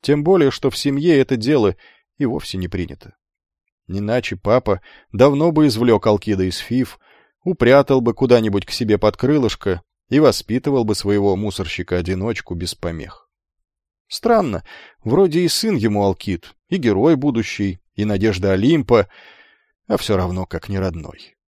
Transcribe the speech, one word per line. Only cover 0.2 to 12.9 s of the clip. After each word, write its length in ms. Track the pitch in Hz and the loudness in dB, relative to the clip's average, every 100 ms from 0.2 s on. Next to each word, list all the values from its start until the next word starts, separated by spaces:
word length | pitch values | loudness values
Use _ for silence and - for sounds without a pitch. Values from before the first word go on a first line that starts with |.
более, 260 | 151 190 139 | 2 4 2
что 200 | - 135 | 0 -4
в 60 | - | -2
семье 420 | 143 139 165 147 | -4 0 2 2
это 180 | 131 127 | 2 -2
дело 380 | 110 147 104 - _ _ _ _ | 0 2 2 -2 _ _ _ _
и 80 | 135 | -4
вовсе 320 | 76 - 95 | -4 -8 -8
не 100 | 90 | -8
принято. 480 | 95 87 69 - _ _ _ _ _ _ _ - | -6 -8 -12 -20 _ _ _ _ _ _ _ -12
Иначе 500 | 98 104 123 - 95 | -8 -4 -4 -4 -6
папа 440 | 104 123 - 92 - - _ | 0 0 2 -4 -6 -20 _
давно 420 | 98 135 143 165 | 4 4 4 0
бы 140 | 156 151 | 4 2
извлек 400 | 107 123 107 113 | 2 2 4 4
Алкида 380 | 104 107 98 | 0 0 -2
из 140 | 92 - | -2 -4
фиф, 420 | - 123 120 - _ _ _ _ | -4 -4 -4 -8 _ _ _ _
упрятал 560 | 180 185 120 139 139 135 | -6 0 4 6 4 2
бы 140 | 117 | 0
куда-нибудь 520 | 110 131 120 110 98 - | -2 2 4 4 -2 -4
к 40 | |
себе 280 | - 107 104 | -6 0 2
под 180 | 107 - | 2 0
крылышко 680 | 127 151 117 - 101 87 _ _ _ | 0 0 0 -4 -6 -6 _ _ _
и 120 | 135 | 4
воспитывал 640 | 151 - - 120 143 139 | 4 2 -4 -4 0 0
бы 100 | 107 | 0
своего 400 | 101 101 101 101 95 | -2 0 0 0 0
мусорщика-одиночку 1160 | 104 - 87 - 87 90 85 92 104 113 - | -4 -6 -8 -8 -4 -4 -4 -4 -6 -8 -10
без 200 | 85 87 | -10 -10
помех. 560 | - 87 | -8 -10